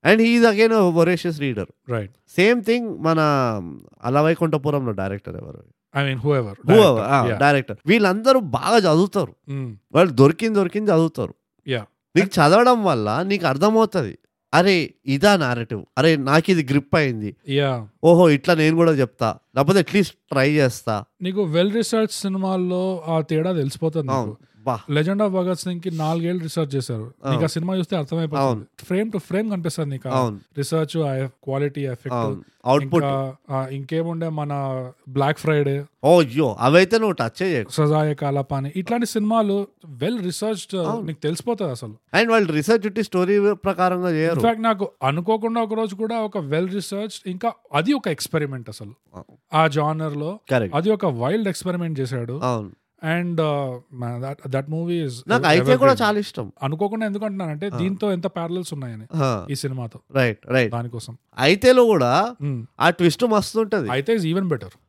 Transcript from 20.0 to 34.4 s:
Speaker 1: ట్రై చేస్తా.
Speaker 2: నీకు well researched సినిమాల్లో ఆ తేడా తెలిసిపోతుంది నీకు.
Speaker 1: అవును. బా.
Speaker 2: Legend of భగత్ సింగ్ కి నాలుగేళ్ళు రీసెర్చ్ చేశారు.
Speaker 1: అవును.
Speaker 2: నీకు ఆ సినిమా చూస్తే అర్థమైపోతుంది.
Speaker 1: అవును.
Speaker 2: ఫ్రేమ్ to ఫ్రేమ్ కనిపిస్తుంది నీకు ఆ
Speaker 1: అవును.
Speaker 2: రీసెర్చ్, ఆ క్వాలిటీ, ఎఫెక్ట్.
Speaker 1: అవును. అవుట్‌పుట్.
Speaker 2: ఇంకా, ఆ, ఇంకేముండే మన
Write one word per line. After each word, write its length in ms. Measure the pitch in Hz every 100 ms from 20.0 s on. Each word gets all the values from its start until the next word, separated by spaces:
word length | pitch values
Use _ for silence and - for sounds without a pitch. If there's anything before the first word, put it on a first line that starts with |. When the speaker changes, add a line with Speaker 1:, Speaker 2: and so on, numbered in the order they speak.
| 185
Speaker 1:
ట్రై 380 | - _ 135 139
చేస్తా. 520 | 151 135 - - 107 - _
Speaker 2:
నీకు 200 | 180 190
well 280 | 185 156 190
researched 420 | 214 226 226 220
సినిమాల్లో 920 | - 196 190 190 190 180 180 185 185 160
ఆ 140 | 160
తేడా 320 | 151 156 170
తెలిసిపోతుంది 540 | 180 139 - 160 156 135
నీకు. 120 | 135
Speaker 1:
అవును. 180 | 107 107 _ _
బా. 160 | 110 117 -
Speaker 2:
Legend 280 | 147 156 196
of 80 | 208
భగత్ 320 | 185 180 180
సింగ్ 220 | 185 175
కి 100 | 180
నాలుగేళ్ళు 520 | 165 156 165 165 180
రీసెర్చ్ 320 | 160 170 151 139
చేశారు. 260 | 127 117
Speaker 1:
అవును. 300 | 113 - 139
Speaker 2:
నీకు 120 | 127
ఆ 40 | 160
సినిమా 280 | 165 170 190
చూస్తే 220 | 170 185
అర్థమైపోతుంది. 520 | 139 165 160 143 135
Speaker 1:
అవును. 160 | 113 - _
Speaker 2:
ఫ్రేమ్ 280 | - 185 220
to 60 | 208
ఫ్రేమ్ 340 | - 185 226
కనిపిస్తుంది 380 | 196 165 - 147
నీకు 200 | 135 131
ఆ 80 | 131
Speaker 1:
అవును. 220 | 123 101 _ -
Speaker 2:
రీసెర్చ్, 400 | 139 160 156 165
ఆ 300 | 151 135 135 _
క్వాలిటీ, 380 | - 135 143 143
ఎఫెక్ట్. 320 | 139 123 139
Speaker 1:
అవును. 300 | 123 113 135 - _ 123
అవుట్‌పుట్. 380 | 143 139 170
Speaker 2:
ఇంకా, 320 | 139 139 135 131 _
ఆ, 160 | 135 131
ఇంకేముండే 600 | 139 131 160 165 165 165
మన 220 | 151